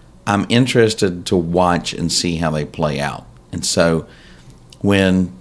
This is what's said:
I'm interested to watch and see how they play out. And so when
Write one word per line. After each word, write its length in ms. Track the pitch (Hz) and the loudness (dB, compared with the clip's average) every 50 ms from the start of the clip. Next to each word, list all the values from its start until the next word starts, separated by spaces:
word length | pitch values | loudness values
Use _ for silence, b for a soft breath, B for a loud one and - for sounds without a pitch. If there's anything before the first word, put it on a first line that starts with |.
| b b b - - | b b b -8 -4
I'm 200 | - 101 101 92 - | -2 0 0 0 0
interested 760 | 113 120 131 123 - 127 113 107 - - 104 95 87 90 90 | 2 2 2 2 2 4 2 2 2 0 -2 -2 -2 -4 -4
to 80 | - 104 | 0 0
watch 580 | 90 85 85 85 90 90 90 87 87 - - - | 0 0 0 2 2 2 2 2 0 -2 -6 -6
and 180 | - 87 82 | -6 -4 -4
see 260 | - - - 90 85 | -2 -2 -2 -2 -2
how 140 | 80 82 80 | -2 -2 -2
they 140 | 78 76 73 | -2 -4 -4
play 340 | - - - 80 76 71 69 | -6 -6 -4 -4 -2 -2 -4
out. 240 | 71 71 62 - - - - - - - | -6 -6 -8 -10 -14 -18 -20 -20 -16 -12
And 140 | - 90 - | -10 -8 -6
so 420 | - - 95 85 85 82 80 76 B B B B B B B B B B B B - - - | -4 0 2 2 2 2 0 -4 B B B B B B B B B B B B -20 -10 -4
when 520 | - 101 101 98 95 95 92 92 92 87 - - | 0 2 4 4 4 4 2 2 0 -2 -6 -12